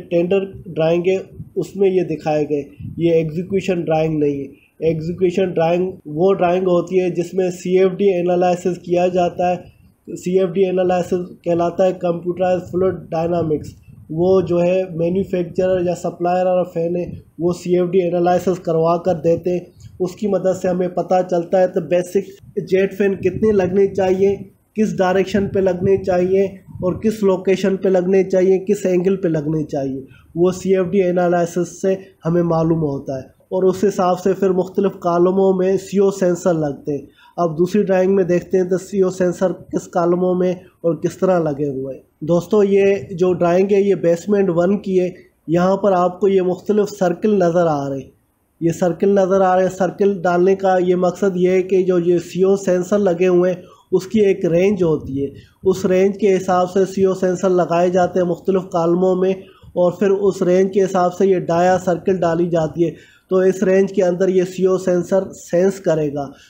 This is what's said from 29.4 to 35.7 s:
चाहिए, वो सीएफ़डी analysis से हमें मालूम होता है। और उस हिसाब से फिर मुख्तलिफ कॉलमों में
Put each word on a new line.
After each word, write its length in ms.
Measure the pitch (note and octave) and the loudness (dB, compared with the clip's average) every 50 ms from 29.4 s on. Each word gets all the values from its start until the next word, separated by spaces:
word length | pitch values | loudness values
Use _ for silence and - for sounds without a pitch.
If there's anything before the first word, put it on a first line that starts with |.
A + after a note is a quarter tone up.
| D3 D#3 D#3+ D#3 D3+ | -2 -2 -4 -4 -4
चाहिए, 400 | D#3 - C#3+ C3+ C#3 C3 C3+ C3 - - - - _ - | -4 -4 -6 -4 -4 -6 -8 -12 -14 -20 -20 -20 _ -2
वो 160 | E3 E3+ F#3 F3+ | 0 0 0 0
सीएफ़डी 480 | F3+ - F#3 F#3+ F#3+ F#3 E3+ E3 G3+ | -2 -2 0 0 2 0 0 0 0
analysis 800 | F#3 F3 F3+ F3+ F3+ F3 F3 F3 F3 E3+ - F3+ E3+ E3 - - - | 2 2 2 0 2 2 2 2 0 -2 -2 -4 -4 -4 -6 -4 -2
से 160 | F#3+ F#3+ F#3+ - - _ _ _ | -2 -2 -2 -6 -14 _ _ _
हमें 180 | E3 E3+ F3 E3+ | -2 0 0 2
मालूम 340 | E3+ E3 D#3+ E3 E3 E3 D#3+ | 2 0 0 2 2 0 0
होता 380 | D#3 C#3+ C#3 C3+ - - C3+ C3 | 0 -2 -4 -4 -6 -8 -8 -10
है। 140 | C3 - _ _ _ _ | -10 -14 _ _ _ _
और 140 | F#3+ F#3 F#3 | -2 2 2
उस 180 | F#3+ F#3 F#3 - | 2 2 2 0
हिसाब 320 | G3+ G3 - F#3 F3+ F#3 | 0 0 2 0 0 0
से 160 | F3 - G3+ F#3 | 0 0 -2 0
फिर 180 | F#3 - F#3+ F3+ | 0 0 0 0
मुख्तलिफ 460 | F#3 F3+ F#3 - - G3+ F#3+ - - - | 0 -2 -2 -2 -2 -2 -2 -2 -2 -2
कॉलमों 500 | F3 E3+ F3 F3 F3+ F#3 G3 F#3+ F#3+ F#3 | 0 2 2 2 2 4 2 2 2 2
में 220 | F#3 F3+ F#3+ | 2 2 0